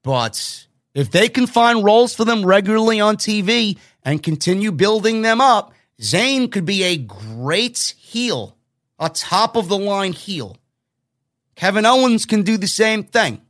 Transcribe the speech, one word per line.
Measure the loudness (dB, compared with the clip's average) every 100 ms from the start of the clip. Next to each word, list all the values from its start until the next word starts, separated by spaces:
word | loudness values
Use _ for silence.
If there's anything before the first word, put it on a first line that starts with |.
But | -2 -2 -2 -6 -10 -14 _ _ _
if | -4 0
they | 2 2
can | 2 0
find | 2 4 4
roles | 4 4 4
for | 0
them | 0 2
regularly | 4 2 4 2 2 2
on | 0
T | 0 -2 -2
V | 0 0 0 -4 _ _
and | -6 -4
continue | -4 -4 -2 -2 -2
building | 0 2 2 0 0
them | 0 2
up, | 4 2 0 _ _ _
Zayn | -2 0 0 0 -2
could | -2
be | -4 -2
a | -2 -2
great | -8 -14 -16 -8 -4 -2 -2 -4 -8 -8
heel, | -10 -6 -4 -6 -8 _ _ _ _ _
a | -6
top-of-the-line | -6 -2 0 2 -2 -2 -4 -2 -4 -4
heel | -8 -10 -10 -10 -16 _ _ _ _ _ _ _ _ _
Kevin | -4 -2 2
Owens | 2 4 4 0
can | 0 0
do | 0 -2
the | -2
same | 0 0 0
thing. | -2 0 0 -6